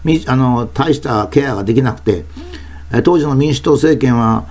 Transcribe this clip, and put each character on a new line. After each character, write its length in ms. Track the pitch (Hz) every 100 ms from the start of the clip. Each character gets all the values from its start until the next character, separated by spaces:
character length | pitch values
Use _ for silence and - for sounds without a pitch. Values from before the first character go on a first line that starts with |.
み-、 200 | 156 160 -
あ 80 | 131
の、 320 | 127 120 113
大 260 | - -
し 80 | -
た 260 | 139 110 101
ケ 180 | 143 139
ア 80 | 101
が 80 |
で 100 | 98
き 80 | 113
な 120 | 127
く 80 | -
て、 240 | - 90 - - - - - - -
え 60 | 117
ー、 40 |
当 160 | 170 175
時 80 | 147
の 100 | 135
民 180 | 151
主 80 | 131
党 100 | 165
政 260 | 143 156 151
権 180 | 135 120
は、 280 | 113 113 -